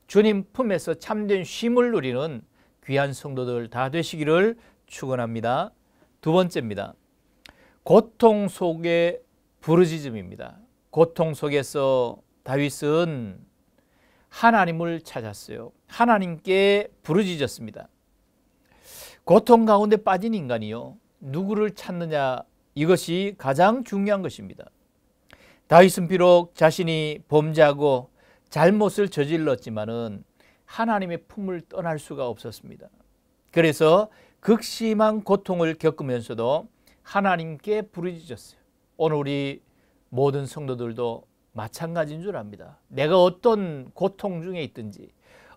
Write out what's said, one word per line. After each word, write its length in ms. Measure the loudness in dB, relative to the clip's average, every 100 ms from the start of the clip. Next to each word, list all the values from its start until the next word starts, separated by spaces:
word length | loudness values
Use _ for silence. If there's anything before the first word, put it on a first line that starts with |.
| _
주님 380 | 2 4 0 -4
품에서 420 | -4 -2 -2 -4 -8
참된 480 | -6 -6 -2 -2
쉼을 480 | -2 -4 0 2 2
누리는 500 | 0 -2 -4 -6 -10 -16 _ _ _ -4
귀한 280 | -2 -2
성도들 560 | -6 -10 -8 -4 -6 -6
다 200 | -6 -4
되시기를 680 | -4 -6 -4 0 2 2 -2 _ _ _
축원합니다. 840 | -14 -6 -6 -4 -4 -2 -2 -4 _ _ _ _ _
두 100 | 0
번째입니다. 640 | 2 2 -2 -6 -8 -10 -14 _ _ _ _ -20 _ _ _
고통 640 | 4 4 4 _ 4 4 -2
속의 720 | -4 -4 -2 0 2 0 -2 _ _ _ _
부르짖음입니다. 1000 | 2 4 4 0 -8 -10 -12 -14 -16 -18 _ _ _
고통 440 | 2 2 2 -4
속에서 840 | -2 -2 -2 -2 -2 0 0 -2 -6 _ _
다윗은 960 | -6 -2 -2 -4 -2 -2 -2 -6 -12 -14 -20 _ _ _ _ _ _ _ _
하나님을 720 | 2 4 4 2 -2 -4 -6
찾았어요. 680 | -8 -10 -10 -12 -14 -16 -16 _ _
하나님께 1000 | -2 2 2 0 -6 0 4 4 2 -2 _
부르짖었습니다. 840 | 0 0 0 -2 -6 -6 -14 -16 -20 _ _ _ _ _ _ _ _ _ -20 -20 -20 -16
고통 420 | 4 4 8 6 8
가운데 320 | 4 4 2
빠진 360 | 2 0 -2
인간이요, 640 | -6 -4 -4 -4 -8 -12 -20 _ _
누구를 520 | -8 -6 -4 0 -2
찾느냐, 720 | -4 -10 -8 -4 -2 -2 -4 -10 _ _ -2
이것이 600 | 2 2 0 -4 -4 -4
가장 460 | -2 2 4 2
중요한 380 | -4 -4 -2 -2
것입니다. 440 | -4 -10 -16 -18 -20 _ _ _ _ _ _ -20 _ _ _
다윗은 400 | 8 8 4 -2
비록 480 | 2 6 6 4 2
자신이 640 | 2 2 -2 -2 -4 -8 0
범죄하고 840 | 0 2 4 4 4 0 0 -4 _ _ _ _
잘못을 600 | 2 4 4 0 0 -2
저질렀지만은 1120 | -2 -2 -2 -2 -4 -6 -10 -8 -8 -8 -12 -18 _ _ _ _
하나님의 600 | -6 -2 -2 -4 -10 -12
품을 340 | -12 -10 -10 -10
떠날 300 | -8 -6 -8
수가 280 | -10 -8 -8
없었습니다. 640 | -8 -14 -16 -20 -20 -20 _ _ _ _ _ _
그래서 580 | 2 4 4 6 6 2 _ _ _
극심한 840 | 0 0 0 -6 -2 2 0 0
고통을 520 | 0 -2 0 -2 -2 0
겪으면서도 920 | -2 -2 -4 -6 -6 -4 -2 -2 -4 _ _ _
하나님께 800 | -6 -2 0 -2 -4 -12 -4 -4
부르짖었어요. 760 | -6 -10 -10 -10 -16 -18 -18 _ _ _ _ -2
오늘 200 | 0 0
우리 440 | -2 -4 -4 -8 _ _ _ _ _
모든 360 | 0 0 0 -8
성도들도 800 | -10 -10 -8 -8 -6 -6 -8 _ _ _
마찬가지인 680 | -14 -14 -12 -8 -6 -6 -8
줄 160 | -10 -10
압니다. 420 | -12 -18 -20 _ _
내가 340 | -4 2 4
어떤 720 | 4 4 0 0 -2 -10 -14
고통 480 | -6 -6 -4 -8 -8
중에 220 | -8 -8
있든지, 460 | -10 -10 -14 -16 -20 _ _ _ _